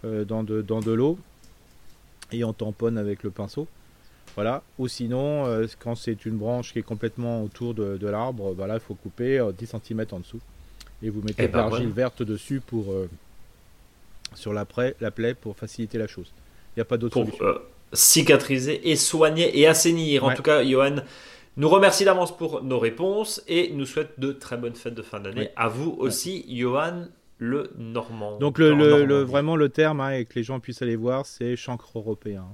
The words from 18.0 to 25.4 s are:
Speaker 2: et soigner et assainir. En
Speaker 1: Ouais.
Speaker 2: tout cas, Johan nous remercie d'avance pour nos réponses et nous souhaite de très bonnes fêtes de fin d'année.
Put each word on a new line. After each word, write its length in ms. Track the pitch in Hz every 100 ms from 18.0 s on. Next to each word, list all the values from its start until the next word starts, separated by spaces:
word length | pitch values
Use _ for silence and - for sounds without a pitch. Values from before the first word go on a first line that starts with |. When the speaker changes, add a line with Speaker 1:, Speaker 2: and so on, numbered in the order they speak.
| - - 139 139 - 135 131 156 170
Speaker 2:
et 60 | 151
soigner 640 | - 160 156 156 170 -
et 80 | 156
assainir. 580 | 160 170 165 160 139
En 40 | 131
Speaker 1:
Ouais. 60 |
Speaker 2:
tout 80 | 131
cas, 220 | 135 151
Johan 320 | 131 131 135 143 - - - - - -
nous 100 | 151
remercie 380 | 190 196 190 196
d'avance 280 | 185 175
pour 280 | - 165 151
nos 160 | 131 127
réponses 640 | 113 117 185 202 214 - -
et 240 | 170 175
nous 100 | 143
souhaite 340 | 135 - 151 -
de 140 | 131
très 240 | 135 - 120
bonnes 180 | 120
fêtes 200 | 117 -
de 80 | 117
fin 180 | 104 107
d'année. 200 | 101 113